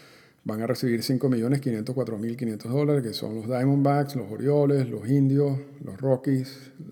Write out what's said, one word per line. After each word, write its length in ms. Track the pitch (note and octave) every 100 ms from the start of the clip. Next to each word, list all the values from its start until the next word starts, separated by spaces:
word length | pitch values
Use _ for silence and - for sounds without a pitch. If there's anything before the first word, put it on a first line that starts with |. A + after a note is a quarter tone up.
| - - - _
van 200 | - G#2+
a 40 | A#2
recibir 360 | B2 A#2+ A#2
cinco 260 | A2+ B2+ C#3
millones 320 | B2 A#2 C#3
quinientos 340 | C3 A2+ A#2
cuatro 220 | C3 A2+ A2
mil 180 | A#2
quinientos 380 | A#2 A#2 G#2 A2+
dólares, 300 | C3+ D3 D3
que 100 | A#2
son 220 | - A2
los 120 | A2 A2
Diamondbacks, 720 | B2 C3+ C#3+ C#3 C#3+ C#3 C3
los 160 | G2+
Orioles, 560 | G#2+ B2+ D3 C#3+ C#3 A#2+
los 180 | A2 G#2+
Indios, 520 | C#3 C3+ C#3 C#3+ C3+ - -
los 160 | - G2
Rockies, 720 | C3+ C3 C#3+ C3+ C3 - - - -